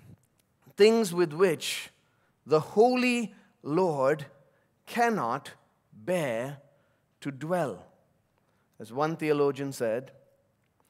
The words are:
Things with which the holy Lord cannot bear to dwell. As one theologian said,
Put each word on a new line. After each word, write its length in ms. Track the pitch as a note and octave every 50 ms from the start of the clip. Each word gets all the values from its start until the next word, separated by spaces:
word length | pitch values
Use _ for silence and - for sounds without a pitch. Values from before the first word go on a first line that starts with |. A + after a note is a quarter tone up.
| - - - - _ _ _ _ _ _ _ _ _ - -
Things 380 | - G3+ A3 A3+ A3+ A3+ F3+ E3+
with 180 | F3 F3+ E3 D3
which 580 | D#3+ F#3+ F#3+ D#3 C3 - - - - - - _ _ _ _ _ _ _ _ _ _ -
the 140 | B2 C#3+ D#3
holy 720 | D3+ - - G3+ A3+ B3+ B3+ B3 B3 B3 A#3+ A#3+ A#3 G3 - - - _ _ _ -
Lord 640 | C3 D3 E3+ F#3+ F3+ D3+ C#3 C3 C3+ D#3 D#3 D3 - - _ _ _ _ _ _ _ _ _ _
cannot 680 | - - A3+ A#3+ A#3 A3+ F#3 B2+ A2+ A#2+ D3 - - - - _ _ _ _ _ _
bear 680 | - G#2 G#2+ A2+ F3+ F3+ D#3 C3+ A2+ A2 B2 C#3 C#3+ C3 - _ _ _ _ _ _ _ _ _ _ _ -
to 80 | C#3+
dwell. 560 | C#3 B2+ C#3 D#3 F3+ F3+ D#3+ C3 G2 F2 E2 - _ _ _ _ _ _ _ _ _ _ _ _ _ _ _ _ _ -
As 140 | A2+ G#2+ A#2
one 240 | C3 D3 D#3 E3
theologian 560 | D3+ D#3 D3+ D3+ C#3+ C#3+ C#3+ C#3 C3 C#3 C#3 C3+
said, 400 | - B2 A2+ A2 A#2+ C3 C3+ - - _ _ _ _ _ _ _ _ _ _ _ _ _